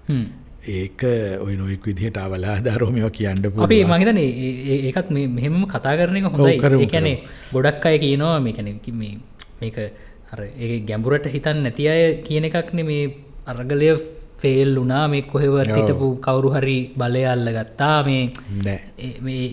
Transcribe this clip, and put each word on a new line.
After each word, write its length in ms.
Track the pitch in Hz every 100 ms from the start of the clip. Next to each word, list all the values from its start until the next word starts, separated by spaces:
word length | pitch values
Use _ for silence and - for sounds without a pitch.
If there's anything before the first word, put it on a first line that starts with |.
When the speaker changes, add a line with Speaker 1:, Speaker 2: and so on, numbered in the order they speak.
| -
Speaker 1:
හ්ම්. 180 | 135 110 - - - -
Speaker 2:
ඒක 360 | 95 95 - 127 117 104 95
ඔය 100 | 101 98
නොයෙක් 260 | 95 95 110
විදිහට 380 | 92 110 101
අවලාදාරෝ 680 | 95 95 95 104 120 107 117
මේවා 200 | 120 110
කියන්න 320 | - 104 95
පුළුවන්. 240 | 101 101 104
Speaker 1:
අපි 160 | 214
මං 160 | 180 175
හිතන්නේ 280 | 202 214 139 120 127
ඒ, 60 | 127
ඒ, 160 | 135 135 135
ඒකත් 240 | 139 139
මේ, 160 | 147 139
මෙහෙමම 400 | 120 135 170 196
කතා 280 | 127 135 151
කරන 200 | 175 190
එක 120 | 190
Speaker 2:
ඔව්, 40 | 143
Speaker 1:
හොඳයි. 240 | 143 151
Speaker 2:
කරමු, 240 | 139 135
Speaker 1:
ඒ 80 | 135 165
කියන්නේ 200 | 156 127
Speaker 2:
කරමු. 400 | - - - 131
Speaker 1:
ගොඩක් 320 | 143 147 165
අය 60 | 156
කියනවා 360 | 147 139 156 160
මේ 160 | 123 110
කියන්නේ 240 | 104 104
කි-, 160 | - 117
මේ, 200 | 107 107 - - - -
මේක 220 | 113 113 107 - - - -
අර 120 | 107
ඒ 400 | 101 120 117 117 104
ගැඹුරට 400 | 107 113 143 147
හිතන්නේ 400 | 135 156 151 135
නැති 240 | 113 147
අය 120 | 160 165 160
කියන 240 | - 151 160
එකක් 240 | 170 165
නේ 140 | 175 156
මේ 140 | 147 143 135 - -
අරගලය 480 | - 120 127 143 151 156 - - - -
ෆේල් 400 | 135 131 139 135
වුණා, 320 | 127 131 151
මේ 140 | 143
කොහෙවත් 500 | 135 139 143 139 131
Speaker 2:
ඔව්. 60 | 107
Speaker 1:
හිටපු 300 | 107 127 135 127
කවුරු 280 | 131 131 135
හරි 260 | 143 131 131 123
බලය 300 | - 120 120 131
අල්ලගත්තා 680 | 123 117 113 110 - 143 151 143
මේ. 180 | 131 123 - - 98
Speaker 2:
නෑ. 240 | 98 98 - -
Speaker 1:
ඒ, 180 | 123 -
මේ 240 | 131 131 123